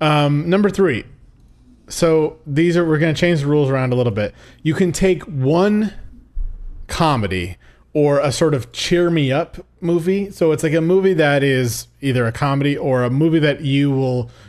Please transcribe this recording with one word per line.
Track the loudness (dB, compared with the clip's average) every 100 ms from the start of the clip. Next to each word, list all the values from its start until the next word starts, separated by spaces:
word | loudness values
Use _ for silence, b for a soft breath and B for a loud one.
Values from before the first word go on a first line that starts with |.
Um, | 0 2 2 0 0
number | 2 2
three. | 2 0 0 -8 -18 -20 _ -20 _ -20 -20 -16
So | -2 2 2 0 -4 -6
these | 0 2 2
are, | 2
we're | 2
gonna | 0
change | 0 0 0
the | 0
rules | 0 2
around | 0 0
a | 0
little | 0
bit. | -2 -4 B B B
You | -4
can | 0 0
take | 0 0 0
one | -4 -4 0 2 2 0 -2 -6 -16 -20 -12 -6 -6 -6 -12 -14 -8
comedy | -2 0 0 -2 -4 -6 -10 b b _
or | 0 2 2
a | 0
sort | 0 0
of | 0 -4
cheer | -8 -2 0 2
me | 2 0
up | 0 -4 -10 -20 _
movie. | -2 -2 0 -2 -4
So | 0 0
it's, | 2
like, | 0
a | 0
movie | 2 2 2
that | 2 2 2
is | 2 0 -2 -4 -12 _
either | -2 0 -2
a |
comedy | -2 -2 0 0 -2
or | -2 0
a | 0
movie | 0 2 2
that | 2 0
you | -2 0 2
will, | 0 0 -2 -6 B